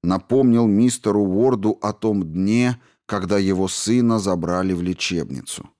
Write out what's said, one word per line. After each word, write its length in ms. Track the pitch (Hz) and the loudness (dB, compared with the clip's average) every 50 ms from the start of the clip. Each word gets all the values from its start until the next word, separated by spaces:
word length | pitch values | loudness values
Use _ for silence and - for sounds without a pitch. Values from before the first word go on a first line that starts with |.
| - | 0
напомнил 640 | 87 92 95 - _ 123 135 135 123 117 117 117 110 | -2 -2 -2 -2 _ 2 4 4 4 4 4 4 4
мистеру 540 | 101 101 120 123 120 - - 107 101 104 | 4 4 2 2 0 0 -2 0 2 2
Уорду 580 | 104 95 92 98 120 131 127 107 98 107 101 - | 2 2 2 2 2 2 2 2 0 -2 -2 -2
о 100 | - 104 | -4 -6
том 300 | 107 _ - 110 107 101 | -6 _ -2 -2 0 -2
дне, 580 | 90 80 78 90 95 101 110 117 123 123 123 117 _ _ _ _ _ _ | -4 -4 -4 -2 -2 0 2 2 0 0 -2 -4 _ _ _ _ _ _
когда 320 | - 101 92 87 104 101 | -6 -6 -2 0 0 0
его 280 | 98 95 95 90 95 92 | 2 0 0 0 0 -2
сына 520 | - - - 104 117 123 120 117 113 110 | -4 -6 -2 0 2 2 2 2 2 0
забрали 540 | 95 98 92 87 80 82 90 90 92 95 92 | 0 -2 -2 -2 -2 -2 -2 -2 0 -2 -2
в 100 | 85 87 | -2 -2
лечебницу. 840 | 90 90 - - - 90 85 73 - 67 62 - - - - - - _ _ | -4 -4 -4 -6 -4 -4 -4 -6 -6 -10 -12 -12 -12 -14 -14 -14 -18 _ _